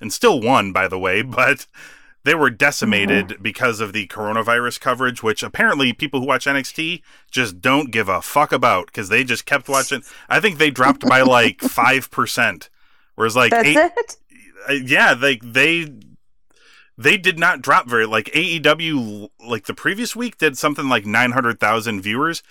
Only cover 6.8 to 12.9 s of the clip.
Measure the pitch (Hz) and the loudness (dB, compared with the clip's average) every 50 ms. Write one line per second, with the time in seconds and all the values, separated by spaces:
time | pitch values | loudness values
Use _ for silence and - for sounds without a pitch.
6.8 | 160 165 175 - _ _ - _ _ _ - 127 123 101 87 92 - 127 135 147 | -8 -8 -8 -10 _ _ -20 _ _ _ -4 -4 -4 -4 -6 -4 0 2 2 2
7.8 | 151 120 104 113 104 98 92 82 - - - 143 147 - 151 127 127 117 98 90 | 0 0 -2 -2 0 0 -2 -2 -4 -2 0 0 2 2 0 2 2 2 2 2
8.8 | 85 - - 120 101 90 107 123 131 123 117 - - - 143 135 - - 135 135 | 0 -4 -10 -10 -4 0 0 0 2 0 -4 -6 -2 -2 -2 -2 -2 0 0 0
9.8 | 131 - 139 117 - - - - - - - 160 190 214 160 143 160 147 123 127 | 0 -2 -4 -8 -8 -16 -20 -20 -6 -2 0 2 2 0 0 2 0 0 2 2
10.8 | 127 143 135 - - 127 127 131 131 127 127 120 113 - - - - 131 - - | 2 2 2 2 2 2 4 4 6 6 6 6 4 4 0 -2 -6 -4 0 2
11.8 | 117 127 135 131 - - - 135 120 - - 127 120 107 98 104 - - _ _ | 2 4 2 2 -2 -4 -4 -4 -4 -2 -2 -2 -2 -2 -2 -6 -16 -20 _ _
12.8 | _ _ | _ _